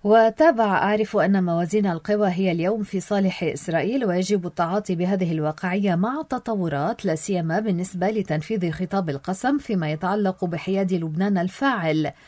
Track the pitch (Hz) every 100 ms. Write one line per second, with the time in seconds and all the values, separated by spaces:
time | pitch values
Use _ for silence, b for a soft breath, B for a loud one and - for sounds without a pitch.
0 | 208 220 226 220 320 233 214 185 196 214
1 | 214 208 170 196 180 170 175 214 196 165
2 | - 208 202 175 190 170 175 220 202 190
3 | - 202 190 - 165 151 - 165 160 269
4 | 220 175 185 202 170 - 165 196 202 170
5 | 180 196 175 160 151 151 185 190 202 170
6 | 214 277 302 254 - 214 170 143 156 -
7 | 190 160 - 180 165 170 220 170 190 180
8 | 185 220 196 156 - 220 170 156 180 196
9 | 165 139 - 190 254 285 - 196 156 156
10 | 180 208 196 185 185 165 - 190 190 180
11 | 165 156 196 190 185 - 277 226 165 156
12 | 151 b